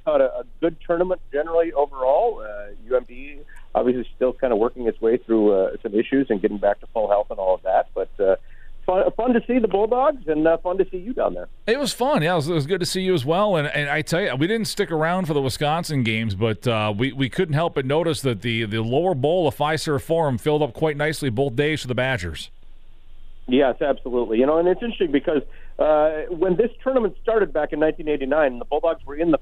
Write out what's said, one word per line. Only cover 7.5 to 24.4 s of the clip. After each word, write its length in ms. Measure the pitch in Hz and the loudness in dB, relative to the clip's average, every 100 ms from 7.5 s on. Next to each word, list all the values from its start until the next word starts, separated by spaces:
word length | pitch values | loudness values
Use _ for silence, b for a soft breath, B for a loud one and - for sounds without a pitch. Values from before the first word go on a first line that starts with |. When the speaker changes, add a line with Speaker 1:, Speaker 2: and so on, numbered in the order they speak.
| 92 | 0
Speaker 1:
of 80 | |
that. 240 | 95 101 - | 2 2 2
But, 160 | - 95 - | -4 -6 0
uh, 160 | 98 95 b b b - - | 2 2 b b b -8 0
fun, 260 | 185 175 - | 2 2 0
fun 160 | 233 | 2
to 80 | 233 - | 2 2
see 120 | 247 | 0
the 80 | 202 | 2
Bulldogs 600 | 196 214 247 277 277 165 | 2 2 4 2 2 -2
and, 200 | 151 160 | 2 4
uh, 100 | 165 | 2
fun 200 | 180 190 | 0 0
to 100 | 180 | 0
see 80 | 185 | -2
you 160 | 190 | -6
down 200 | 269 98 | -2 -2
there. 140 | 90 90 - - | -2 -10 -8 -2
Speaker 2:
It 120 | 247 | 0
was 120 | 269 | 0
fun. 300 | - 247 285 | 0 2 2
Yeah, 120 | 156 | 2
it 20 | 180 | 0
was, 120 | 143 | 0
it 60 | |
was 140 | 170 139 | 0 0
good 120 | 190 | -2
to 60 | 180 | -2
see 160 | 185 | -2
you 120 | 185 | 2
as 120 | 180 123 | 2 2
well. 320 | 170 214 175 | 2 2 2
And, 100 | 143 | 0
and 220 | - 147 | -2 0
I 120 | 151 | -2
tell 200 | 151 165 | 0 0
you, 140 | 196 127 | 0 0
we 120 | 165 | 0
didn't 200 | 226 190 | 0 -2
stick 240 | - 196 | -2 0
around 340 | 160 160 185 170 | 0 0 0 0
for 80 | |
the 80 | 151 | 0
Wisconsin 640 | 135 - 147 160 170 139 | 0 0 0 0 -2 0
games, 320 | 113 110 113 95 | 0 0 -2 0
but, 320 | 113 107 127 | -2 0 0
uh, 260 | 110 107 101 | 0 0 0
we, 160 | 135 | -2
we 160 | 135 131 | -2 -4
couldn't 280 | - 185 147 | 0 0 2
help 200 | 170 151 | 0 -2
but 100 | 131 | 0
notice 360 | 147 170 151 | 0 0 0
that 220 | 135 110 | -2 -2
the, 220 | 123 113 110 | -2 -2 -2
the 160 | 110 | -2
lower 340 | 113 131 180 151 | 0 0 0 2
bowl 320 | 139 185 156 | 2 2 0
of 80 | - | 0
Fiserv 460 | 147 156 - 139 | -2 -2 0 -2
Forum 360 | - 165 156 120 | 0 2 2 0
filled 240 | 151 151 | 0 2
up 120 | 147 | 0
quite 220 | - 156 143 | 0 -2 0
nicely 340 | 151 156 139 | -2 0 -2
both 260 | 113 139 120 | 0 0 2
days 260 | 147 151 | 0 0
for 60 | 123 | -2
the 80 | 120 | -2
Badgers. 540 | 131 127 87 78 - - - - - - - - - - - | 0 0 -4 -8 -12 -16 -18 -18 -18 -18 -16 -16 -14 -12 0
Speaker 1:
Yes, 340 | 127 135 113 | 4 4 2
absolutely. 580 | 147 131 131 123 113 | 0 -2 -2 -2 0
You 60 | 113 | 2